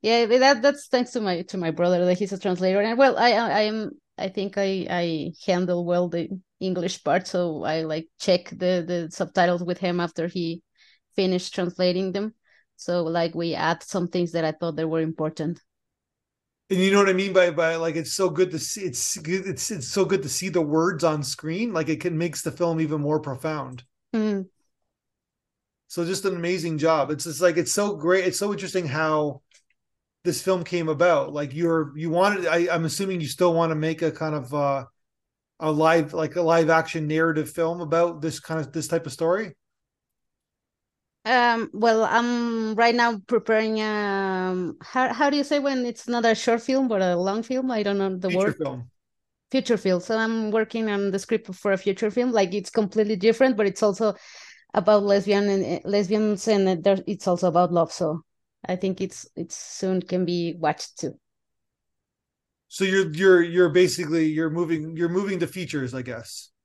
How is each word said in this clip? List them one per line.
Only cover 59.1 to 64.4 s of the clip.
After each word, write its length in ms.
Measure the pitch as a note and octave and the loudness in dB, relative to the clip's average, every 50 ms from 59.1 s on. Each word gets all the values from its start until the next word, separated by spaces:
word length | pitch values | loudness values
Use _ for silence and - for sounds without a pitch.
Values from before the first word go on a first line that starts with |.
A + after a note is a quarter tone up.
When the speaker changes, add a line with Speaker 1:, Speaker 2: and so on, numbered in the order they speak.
| - - - - _ | -8 -14 -20 -16 _
Speaker 1:
it's 200 | - E3+ E3 - | -12 -10 -10 -10
soon 460 | - - - - - - F#3+ F#3 F#3 | -16 -14 -16 -10 -6 -2 -2 -2 -2
can 220 | F3 - F3+ F3+ F#3 | -2 -2 -2 -2 0
be 320 | E3+ F3 F3 E3+ E3+ D#3 F3 | 0 -2 -2 -2 -4 -4 -2
watched 400 | D#3+ D3+ D#3+ - - - _ - | -2 -2 -2 -2 -8 -16 _ -10
too. 160 | - C#3 - _ _ _ _ _ _ _ _ _ _ _ _ _ _ _ _ _ _ _ _ _ _ _ _ _ _ _ _ _ _ | -10 -10 -10 _ _ _ _ _ _ _ _ _ _ _ _ _ _ _ _ _ _ _ _ _ _ _ _ _ _ _ _ _ _
Speaker 2:
So 180 | _ - - F#3+ | _ -4 -2 0
you're, 280 | F#3+ F#3+ G3 F#3+ D#3+ | 2 4 2 2 0
you're, 300 | D3+ D#3 F#3+ F#3+ F#3 F3 | 0 4 6 8 8 8
you're 260 | E3+ E3+ E3+ F3+ F3+ E3+ | 6 4 4 4 4 6
basically, 580 | C#3+ F3+ F#3 E3+ - - F3+ D3 D#3+ E3 D#3+ | 6 6 4 4 2 -2 -4 -2 0 0 0
you're 240 | D#3 D#3 D#3 | 0 0 0